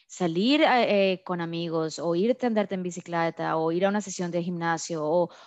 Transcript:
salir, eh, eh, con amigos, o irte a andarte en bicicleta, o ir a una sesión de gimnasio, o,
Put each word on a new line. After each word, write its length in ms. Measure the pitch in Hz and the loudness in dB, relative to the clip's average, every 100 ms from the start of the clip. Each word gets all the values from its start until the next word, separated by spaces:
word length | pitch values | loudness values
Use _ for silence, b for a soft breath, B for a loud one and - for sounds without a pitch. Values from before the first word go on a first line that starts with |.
| B | B
salir, 540 | - 180 165 214 294 | -2 0 2 2 4
eh, 500 | 311 247 226 202 196 | 6 4 4 4 2
eh, 100 | 180 | 0
con 160 | - 180 | -4 -6
amigos, 580 | 170 165 170 160 160 151 | -4 -4 -2 -2 -2 -4
o 160 | 151 | -2
irte 320 | 170 214 254 247 | 0 2 0 0
a 20 | |
andarte 280 | 214 196 190 | 0 -2 -4
en 80 | |
bicicleta, 720 | 180 170 175 170 165 160 160 160 | -6 -8 -6 -2 -2 -2 -2 0
o 160 | 160 | 0
ir 120 | 170 | 2
a 40 | 190 | 0
una 120 | 208 | 0
sesión 300 | 202 185 180 | -4 -6 -4
de 120 | 170 | -4
gimnasio, 600 | 170 175 170 165 - 165 | -4 -4 -2 -2 -4 -4
o, 260 | 151 170 170 B | 0 0 0 B